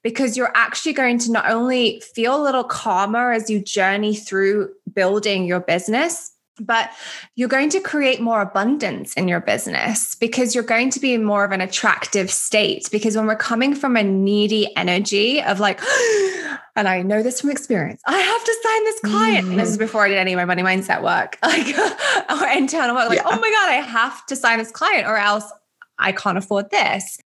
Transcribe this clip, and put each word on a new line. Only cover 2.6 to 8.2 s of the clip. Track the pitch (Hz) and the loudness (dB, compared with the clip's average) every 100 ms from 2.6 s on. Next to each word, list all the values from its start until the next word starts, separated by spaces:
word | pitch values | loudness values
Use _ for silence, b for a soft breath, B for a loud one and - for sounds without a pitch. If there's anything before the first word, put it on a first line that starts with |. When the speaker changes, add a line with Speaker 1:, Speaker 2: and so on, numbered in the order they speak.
Speaker 1:
calmer | 247 - 226 190 202 233 247 | -2 -4 0 0 2 0 0
as | 226 226 | 0 0
you | 214 | -4
journey | 196 202 190 202 214 208 | -2 0 0 2 -2 -2
through | - 190 196 208 196 - - | -4 0 2 2 -2 -8 -8
building | - 185 208 214 196 180 | 0 2 2 0 0 0
your | 180 | -2
business, | 180 185 202 226 339 339 - _ _ - | 0 -2 0 0 0 -4 -12 _ _ -14
but | 214 233 - B B B B - | 0 0 0 B B B B -4
you're | 247 | 0
going | 262 302 | 2 2
to | 381 | 0
create | 381 302 269 254 | -2 0 0 2